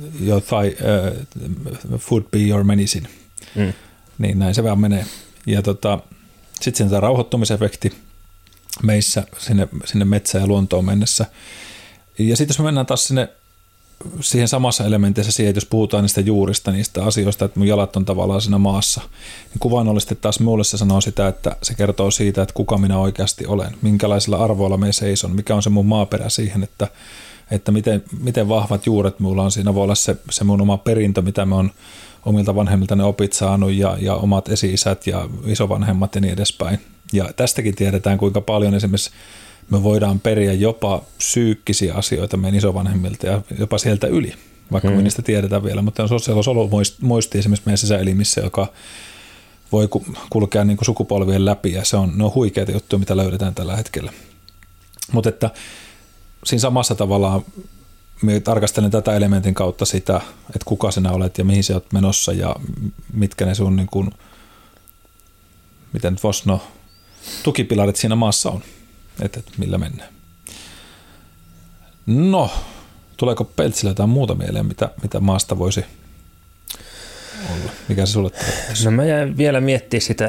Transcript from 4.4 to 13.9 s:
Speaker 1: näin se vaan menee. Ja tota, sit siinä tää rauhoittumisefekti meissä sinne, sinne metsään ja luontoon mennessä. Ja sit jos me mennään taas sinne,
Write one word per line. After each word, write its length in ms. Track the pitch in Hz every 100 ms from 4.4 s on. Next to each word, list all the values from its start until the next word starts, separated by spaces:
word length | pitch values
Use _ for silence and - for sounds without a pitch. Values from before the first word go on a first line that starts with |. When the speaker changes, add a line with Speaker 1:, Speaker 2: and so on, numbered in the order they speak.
Speaker 1:
näin 160 | 95 101
se 80 |
vaan 160 | 113 101
menee. 260 | 104 101 - - - - -
Ja 160 | 104
tota, 380 | 101 98 107 95 - - - - - -
sit 140 | - 120
siinä 140 | 104
tää 100 | 101
rauhoittumisefekti 920 | 104 127 117 123 104 104 104 - 113 - - - - - _ _ - -
meissä 400 | 107 104 98 - 98 -
sinne, 300 | - 104 95 - -
sinne 200 | 104 98
metsään 360 | 101 - 98
ja 40 | 98
luontoon 380 | 101 95 92 92
mennessä. 400 | 101 107 - 110 - - - - - - - _ -
Ja 180 | 110 117
sit 120 | 147
jos 100 | 151
me 60 | 156
mennään 200 | 143 131
taas 220 | 123 -
sinne, 220 | 131 120 - _ _ _ _ _